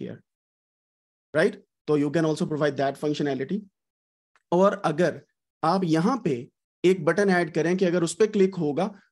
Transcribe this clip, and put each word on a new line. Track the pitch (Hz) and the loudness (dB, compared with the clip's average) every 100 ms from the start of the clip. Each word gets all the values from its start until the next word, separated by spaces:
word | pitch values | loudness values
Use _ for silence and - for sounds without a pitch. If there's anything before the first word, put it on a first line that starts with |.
here, | 120 - _ _ _ _ _ _ _ _ _ _ _ | -14 -14 _ _ _ _ _ _ _ _ _ _ _
right? | 147 202 - _ _ - | 0 0 -2 _ _ -2
तो | 151 | 0
you | 143 | 2
can | 165 | 0
also | 160 151 156 | 0 -2 -4
provide | 151 151 135 | -2 -2 -2
that | 139 139 | -4 -4
functionality। | 151 147 143 135 135 202 214 _ _ _ _ _ _ _ _ | -6 -4 -4 -4 -4 -6 -8 _ _ _ _ _ _ _ _
और | 175 196 196 | 2 2 2
अगर | 165 156 170 139 - _ _ _ | -4 0 0 -2 -14 _ _ _
आप | 160 190 | -2 0
यहाँ | 180 160 190 262 | 2 2 2 0
पे | 170 120 135 _ _ _ | -2 -4 -6 _ _ _
एक | 175 190 | 2 2
बटन | 151 170 202 | 2 2 2
ऐड | 175 170 | 2 0
करें | 165 160 185 | -2 0 0
कि | |
अगर | 185 175 | 0 0
उस | 165 | -2
पे | - 214 | 0 0
क्लिक | 208 190 | 4 2
होगा | 180 147 139 208 - _ | 2 -2 -2 -4 -6 _